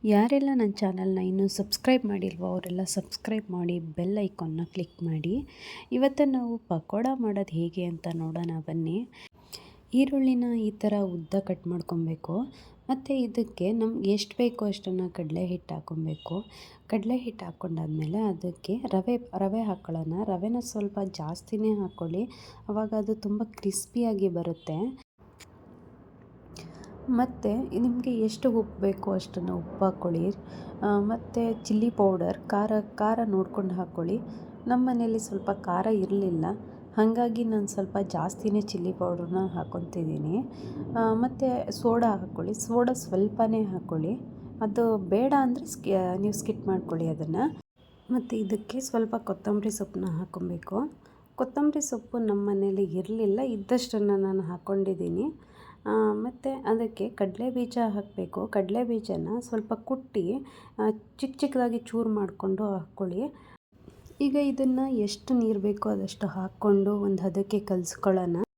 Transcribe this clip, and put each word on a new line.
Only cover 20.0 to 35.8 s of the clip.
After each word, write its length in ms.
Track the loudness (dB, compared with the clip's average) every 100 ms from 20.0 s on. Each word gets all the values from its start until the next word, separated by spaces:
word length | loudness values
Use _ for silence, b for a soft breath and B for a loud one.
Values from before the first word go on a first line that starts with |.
| -2 -2
ರವೆನ 320 | -2 -2 0 -2
ಸ್ವಲ್ಪ 400 | -4 -4 -4 -2
ಜಾಸ್ತಿನೇ 760 | -6 -4 -8 -8 -6 0 2
ಹಾಕ್ಕೊಳ್ಳಿ, 500 | 2 -2 -4 -4 -2 -4 B B B -6
ಆವಾಗ 240 | -2 0
ಅದು 220 | -2 0 -2
ತುಂಬ 280 | -2 -2
ಕ್ರಿಸ್ಪಿಯಾಗಿ 840 | -4 -4 -4 -4 -4 0 0 2 2
ಬರುತ್ತೆ. 800 | 2 -2 -4 -4 -2 -4 -6 -18 _ -20 -20 -20 -20 -20 -20 -20 -20 -20 -20 -20 -20 -18 -18 B B B -12 0
ಮತ್ತು 680 | 2 2 0 -2 0 -2 0
ನಿಮಗೆ 320 | 0 0 0
ಎಷ್ಟು 380 | 0 0 2 2
ಉಪ್ಪು 320 | 2 0 0
ಬೇಕೋ 300 | 0 0 0
ಅಷ್ಟನ್ನು 460 | -2 -2 -6 -4 -4
ಉಪ್ಪು 280 | -6 0 0
ಹಾಕ್ಕೊಳ್ಳಿ. 460 | 2 -2 0 0 -2 B B B B
ಆ, 160 | 2 2
ಮತ್ತು 680 | 2 -2 -4 -2 0 -2 0
ಚಿಲ್ಲಿ 240 | 2 2
ಪೌಡರ್, 480 | 4 4 4 0 -2 0
ಖಾರ, 240 | 0 2 0 0 0
ಖಾರ 240 | 2 2 2
ನೋಡ್ಕೊಂಡು 480 | 2 2 -2 -2
ಹಾಕ್ಕೊಳ್ಳಿ. 440 | -2 -4 -4 -2 -2 -4 B B B 0
ನಮ್ಮ 220 | 4 4
ಮನೇಲಿ 300 | 2 2 0
ಸ್ವಲ್ಪ 320 | -2 -4 -2
ಖಾರ 340 | -2 0 0